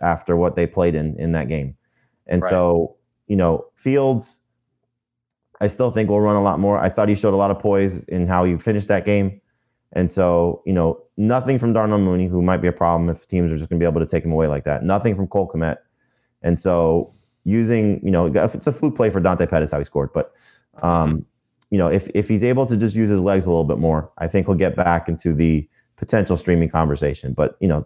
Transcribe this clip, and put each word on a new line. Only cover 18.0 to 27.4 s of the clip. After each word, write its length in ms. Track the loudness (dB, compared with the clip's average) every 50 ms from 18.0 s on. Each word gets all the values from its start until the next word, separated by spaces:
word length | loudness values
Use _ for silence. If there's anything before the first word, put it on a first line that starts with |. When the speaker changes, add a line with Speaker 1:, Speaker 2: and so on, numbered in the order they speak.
| 0
Speaker 1:
you 80 | 0
know, 140 | 2 2 2
it's 400 | 2 2 0 0 0 -2 -2 -4
a 40 | -4
fluke 240 | -2 0 -2 -2 0
play 140 | 0 0 0
for 100 | 0 0
Dante 260 | 0 0 2 0 0
Pettis, 260 | 0 0 0 0 0
how 60 | -2
he 60 | -6 -6
scored. 280 | -4 -4 -4 -4 -2 -2
But, 200 | -4 -4 -6 _ _ _ -20 _ _ _ _ _ -4
um, 280 | -2 0 2 2 2 0
Speaker 2:
Mm-hmm. 100 | 0 -2 -6 _ _ _ _ _ _ _ _ -4
Speaker 1:
you 60 | 0
know, 100 | 0 2 2
if, 200 | 2 0 -2 -2 -4
if 120 | -2 -2 0
he's 140 | 0 0 0
able 220 | 0 0 0 0
to 100 | 0 0
just 180 | 0 0 0 0
use 140 | 0 0 2
his 100 | 2 2
legs 260 | 2 2 2 0 2
a 40 | 2
little 160 | 2 2 2
bit 120 | 0 0 0
more, 300 | 0 0 0 0 -2 -6 -10 -8
I 80 | -6
think 180 | -2 -2 -2 0
he'll 80 | 0 0
get 200 | 2 0 0 0
back 320 | 0 0 0 0 0 -2 -4
into 240 | -6 -4 -2 -2 0
the 340 | 2 2 2 2 0 -2 -6 _ _ _ _ _
potential 400 | -12 -6 0 0 0 2 0 -2
streaming 320 | -2 0 0 2 2 2 0
conversation. 640 | 0 0 0 0 0 -2 -2 -4 -4 -4 -8 -8 -2
But, 240 | -2